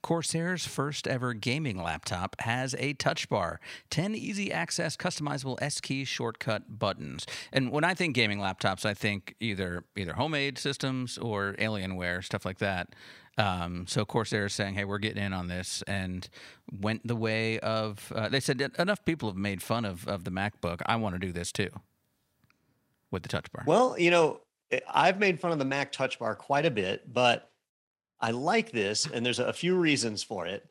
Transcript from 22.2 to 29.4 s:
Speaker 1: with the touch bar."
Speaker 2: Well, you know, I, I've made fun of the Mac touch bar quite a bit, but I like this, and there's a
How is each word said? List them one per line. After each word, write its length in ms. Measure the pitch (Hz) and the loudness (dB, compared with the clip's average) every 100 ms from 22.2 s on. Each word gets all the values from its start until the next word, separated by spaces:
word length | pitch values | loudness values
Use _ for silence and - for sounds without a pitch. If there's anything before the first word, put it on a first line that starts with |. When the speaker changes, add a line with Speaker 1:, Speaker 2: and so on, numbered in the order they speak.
| _ _ _ _ _ _ _ _ _ | _ _ _ _ _ _ _ _ _
Speaker 1:
with 120 | 92 | -6
the 60 | - | -2
touch 220 | 80 - | -4 -4
bar." 120 | - 131 | -4 4
Speaker 2:
Well, 280 | 190 254 - | 6 6 6
you 100 | 175 | 6
know, 320 | 175 156 - _ _ _ | 8 6 2 _ _ _
I, 80 | 127 - | -2 2
I've 280 | - 165 196 | 6 6 6
made 200 | 202 170 | 4 4
fun 120 | 175 | 0
of 80 | 160 | 2
the 60 | |
Mac 260 | 135 139 135 | 2 0 -2
touch 260 | - 131 - | 0 -2 0
bar 160 | 113 | -4
quite 320 | 101 - 143 | -4 2 4
a 60 | 160 | 4
bit, 420 | 107 92 104 - | 2 0 -2 -2
but 380 | 120 123 113 - _ _ _ _ _ _ _ | 4 6 4 -2 _ _ _ _ _ _ _
I 120 | 113 | -2
like 400 | 120 151 226 220 | 2 4 2 2
this, 340 | 117 98 107 | 0 2 2
and 180 | 160 117 | 0 0
there's 140 | 123 | 0
a 160 | 113 | 2